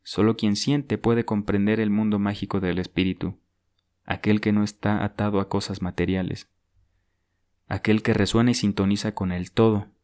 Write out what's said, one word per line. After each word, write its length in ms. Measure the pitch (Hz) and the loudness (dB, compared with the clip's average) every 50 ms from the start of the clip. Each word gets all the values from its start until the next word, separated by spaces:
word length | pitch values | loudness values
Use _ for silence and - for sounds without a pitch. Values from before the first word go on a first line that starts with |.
Solo 340 | _ - - - 101 110 110 | _ -6 0 2 2 2 2
quien 200 | - - 107 101 | 2 0 0 0
siente 420 | 104 - 131 143 147 139 - 107 | 0 0 0 0 0 0 -2 -6
puede 260 | - - 113 117 117 113 | -2 0 2 2 2 0
comprender 560 | - 110 104 104 - 101 101 101 104 110 110 | 0 -2 -2 0 0 0 2 2 2 2 2
el 120 | 110 104 | 2 0
mundo 260 | 101 107 107 107 104 | 2 2 2 2 0
mágico 420 | 101 101 101 101 - 101 - - 98 | 0 0 -2 -2 -4 -6 -4 -2 -2
del 200 | 95 87 87 90 | 0 0 0 -2
espíritu, 600 | 90 - _ - 95 92 92 - - 90 - _ _ _ _ _ _ _ _ _ _ _ _ _ _ | -4 -2 _ 0 0 0 0 -2 -4 -6 -6 _ _ _ _ _ _ _ _ _ _ _ _ _ _
aquel 360 | - 98 98 - 107 107 104 | -8 -8 -2 0 0 0 2
que 120 | - 107 104 | 2 0 2
no 100 | 104 104 | 2 0
está 420 | 104 - _ - 104 107 101 - | -2 -4 _ -2 -2 0 0 -2
atado 340 | 101 - - 104 104 101 98 | -4 -2 -2 -2 0 0 0
a 100 | 98 - | -2 0
cosas 340 | - 101 - - 98 - 92 | -2 -4 -4 -4 -6 -6 -6
materiales, 680 | 90 - - 87 87 95 92 92 85 - - - _ _ _ _ _ _ _ _ _ _ _ _ _ _ _ _ _ _ _ _ _ _ _ _ | -6 -2 -2 0 0 0 -2 -2 -4 -6 -8 -10 _ _ _ _ _ _ _ _ _ _ _ _ _ _ _ _ _ _ _ _ _ _ _ _
aquel 340 | _ 101 98 - 110 107 107 | _ -8 -4 0 2 2 2
que 140 | - - 110 | 2 0 2
resuena 360 | 101 101 - - 113 120 123 | 2 2 2 2 2 4 4
y 40 | 117 | 2
sintoniza 580 | - - 104 95 - 98 98 101 101 - 110 - | 2 0 0 0 2 0 0 0 0 -2 -6 -4
con 180 | - 98 92 | -4 -4 -4
el 200 | 90 90 90 - | -4 -6 -8 -4
todo 360 | _ - 113 113 107 101 98 - _ _ | _ 4 4 4 4 2 -2 -6 _ _